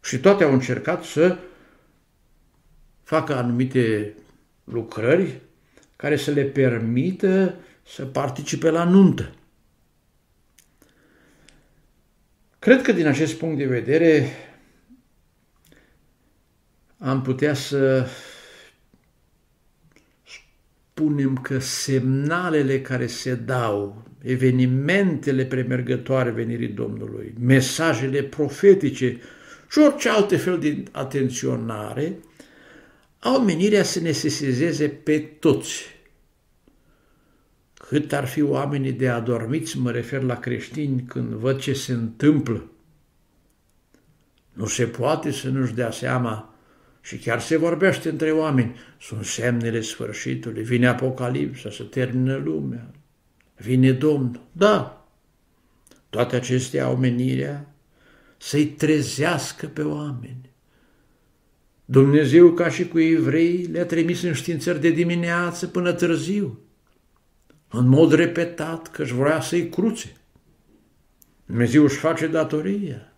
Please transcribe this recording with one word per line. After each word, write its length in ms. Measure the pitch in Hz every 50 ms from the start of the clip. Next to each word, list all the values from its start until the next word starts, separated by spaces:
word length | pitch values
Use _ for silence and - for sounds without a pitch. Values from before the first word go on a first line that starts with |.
| -
Și 160 | - - 127
toate 240 | 135 190 202 196 175
au 100 | 147 131
încercat 500 | 127 131 - 120 - - 156 175 180 -
să 340 | - - 147 165 185 180 - - - - - - _ _ _ _ _ _ _ _ _ _ _ _ _ _ _ _ _ _ _ _ _ _ _ _ _ _ _ _
facă 320 | - 156 160 156 156 143
anumite 800 | 127 123 120 120 120 131 131 131 131 120 110 110 104 107 104 - - - _ _ _ _ _ _ _ _
lucrări 760 | - - 117 110 - - 110 110 123 156 185 190 147 127 - - _ _ _ _ _ _ _ _ _ _
care 200 | _ - 143 151
să 160 | 143 - -
le 120 | 147 143 135
permită 1120 | 135 - 139 135 123 117 113 113 113 120 127 147 185 185 - - 190 185 190 190 175 - - - - _ _ _
să 200 | - - - 139
participe 640 | 131 - - 139 131 127 151 143 - 170 - 160 165
la 140 | 156 165 170
nuntă. 500 | 175 180 196 196 170 131 - - - - _ _ _ _ _ _ _ _ _ _ _ _ _ _ _ _ _ _ _ _ _ _ _ _ _ _ _ _ _ _ _ _ _ _ _ _ _ _ _ _ _ _ - _ _ _ _ _ _ _ _ _ _ _ _ _ _ _ _ _ _ _ _ _ _
Cred 220 | - 214 262 262
că 100 | 254 254
din 160 | 214 175 160
acest 260 | 151 135 143 160 151 -
punct 240 | - - 165 156
de 80 | 139 143
vedere 640 | 131 127 120 107 120 143 160 165 165 156 147 131 131 - - - - - _ _ _ _ _ _ _ - _ _ _ _ _ _ _ _ _ _ _ _ _ _ _ _ _ _ _ _ _ _ _ _ _ _ _ _ _ _ _ _ _ _ _ _ _ _ _ _
am 240 | _ 202 131 131 135
putea 320 | 127 135 123 131 151 147 147
să 540 | 139 - - 143 139 135 135 131 131 123 127 - - - - - - - - - - - - _ _ _ _ _ _ _ _ _ _ _ _ _ _ _ _ _ _ _ _ _ _ _ _ _ _ _ _ _ _ _ - - - _ _ _ _ _ _ _ _ _ _
spunem 440 | _ - 156 151 147 143 135 127 131
că 240 | 127 127 - 139 131
semnalele 1200 | 127 - - - - - 135 131 120 131 135 135 143 147 165 175 180 175 156 151 139 131 135 131
care 260 | 131 - 131 123 123
se 280 | 113 - - - 131 127
dau, 680 | 117 113 113 131 123 120 110 101 104 101 101 101 110 117 - - -
evenimentele 1200 | - 120 127 127 131 131 123 127 127 127 127 135 139 151 185 202 202 185 151 127 - 143 135 131 127
premergătoare 840 | 131 139 127 123 123 127 123 123 120 127 123 123 - 131 131 127 120
venirii 380 | 110 113 117 113 117 113 117
Domnului, 680 | 110 104 107 120 110 107 110 107 110 110 107 107 107 110 117
mesajele 840 | 117 123 135 131 127 - - - 160 165 143 120 135 135 135 143 139
profetice 960 | 139 - - 151 143 139 - - 202 190 190 - 131 127 - 127 120 127 - - - - - - - - - - _
și 80 | - 294
orice 300 | 302 285 285 - - 233
alte 280 | 220 214 196 202 190
fel 220 | 139 - 180 180 160
de 240 | 143 151 147 - - -
atenționare 1300 | - 143 139 131 - 139 131 123 - - 135 131 127 117 113 113 110 104 107 107 - 123 147 170 190 - - _ _ _ - - - - - - - - - _ _ _ _ _ _ _
au 240 | - 233 262 269 247
menirea 400 | 196 165 156 190 214 214 196 180
să 160 | - - 175
ne 120 | 165 165
sesizeze 800 | 143 - - 151 139 - 143 135 123 120 156 175 147 139 151 143
pe 300 | - - - - 151 151
toți. 640 | 156 - - _ - 160 135 - - - - - - - - _ _ _ _ _ _ _ _ _ _ _ _ _ _ _ _ _ _ _ _ _ _ _ _ _ _ _ _ _ _ _ _ _ _ _ _
Cât 400 | _ - - 131 147 147 147 151
ar 140 | 143 135
fi 140 | 127 - 156
oamenii 500 | 147 139 135 135 139 143 143 139 135 131
de 180 | 127 117 131 127
adormiți, 680 | 120 117 113 120 120 113 110 113 139 165 160 - -
mă 140 | 135 127 123
refer 300 | 117 120 117 - 139 135
la 180 | 131 127 123 -
creștini, 640 | - 123 120 113 - - - 156 151 139 131 127 123
când 300 | - - 131 120 117 117
văd 260 | 107 113 131 135 135
ce 140 | - 143 131
se 180 | 135 - -
întâmplă. 800 | 127 117 113 110 - - - 147 151 139 123 127 110 - - - - _ _ _ _ _ _ _ _ _ _ _ _ _ _ _ _ _ _ _ _ _ _ _ _ _ _ _ _ _ _ _ _ _ _ _ _
Nu 120 | - 107
se 200 | - - - 120
poate 460 | 113 - - 120 139 160 160 156 151
să 180 | 131 - - 131
nu-și 240 | 131 135 127 117 117
dea 180 | 117 123 113
seama 640 | 107 - 127 127 127 127 123 113 110 107 - - - _ _ _ _ _ _ _ _ _
și 160 | _ - -
chiar 240 | - - 117 117 117
se 160 | - - 160
vorbește 520 | 156 156 170 170 156 190 190 - 127 - 165
între 220 | 156 135 160 156
oameni. 440 | 156 156 156 151 139 127 113 117 - - - - _ _
Sunt 260 | - - 110 104 101
semnele 560 | - - - 120 123 120 120 117 117 110 117
sfârșitului, 840 | 110 - - - 117 110 104 - - 131 131 127 - 120 110 110 110
vine 240 | 117 123 120 123
Apocalipsa, 840 | 123 120 123 131 131 127 - 127 123 127 143 147 139 - - - 107
se 120 | - - -
termină 520 | - - 135 123 120 117 127 127 131 135
lumea, 560 | 139 143 160 160 151 143 131 117 120 117 - - - _ _ _ _ _ _ _ _ _ _ _
vine 340 | _ 95 110 127 127 127 131
Domnul. 500 | 131 131 147 156 151 139 131 120 120 - - _
Da, 560 | _ 170 196 214 214 175 123 - - - _ _ _ _ _ _ _ _ _ _ _ _ _ _ _ _ _ _ _ _ _ _
toate 260 | - 107 123 127 131
acestea 500 | 123 123 - 135 127 127 - - 143 131
au 100 | 127 131
menirea 800 | 127 131 127 120 120 123 131 131 131 135 143 143 143 147 - _ _ _ _ _ _ _ _ _ _ _ _ _
să-i 300 | _ - - - 147 151
trezească 1000 | 147 - - 160 151 156 151 131 107 - 127 147 170 175 139 - - - - -
pe 140 | 151 123 156
oameni. 640 | 151 151 151 147 151 147 135 120 117 131 123 127 127 - _ _ _ _ _ _ _ _ _ _ _ _ _ _ _ _ _ _ _ _ _ _ _ _ _ _ _
Dumnezeu, 680 | - 127 135 135 135 139 151 151 131 143 170 175 170
ca 180 | 170 170 175 165
și 180 | - - 175
cu 120 | - - 165
evrei, 640 | 160 160 165 156 160 165 - 165 165 170 175 180 175
le-a 220 | 175 156 170 175
trimis 360 | 175 170 165 165 165 175 175
în 120 | 180 175 151
științări 460 | 127 - - 170 143 - 180 175 147
de 100 | 143 170
dimineață 800 | 160 165 175 170 175 175 170 170 170 175 175 175 170 - -
până 260 | - - 180 180 175 170
târziu, 640 | 175 180 170 170 160 135 160 202 208 196 135 107 - _ _ _ _ _ _ _ _ _ _ _ _ _ _ _ _ _ _ _ _ _
în 200 | _ - 120 123
mod 240 | 127 135 151 165 156
repetat, 800 | 156 170 175 170 170 170 170 170 - - 156 160 165 165 - -
că-și 220 | - - 151 123 123
vrea 280 | 123 139 147 160 156
să-i 280 | - - 175 175 170 170
cruțe. 440 | - - 190 226 - - - - - _ _ _ _ _ _ _ _ _ _ _ _ _ _ _ _ _ _ _ _ _ _ _ _ _ _
Dumnezeu 380 | - 92 113 120 117 127 151 151
își 120 | 135 139
face 320 | - - 160 165 160 156
datoria. 840 | 156 156 160 151 - 156 151 160 190 202 208 202 160 123 104 - _ _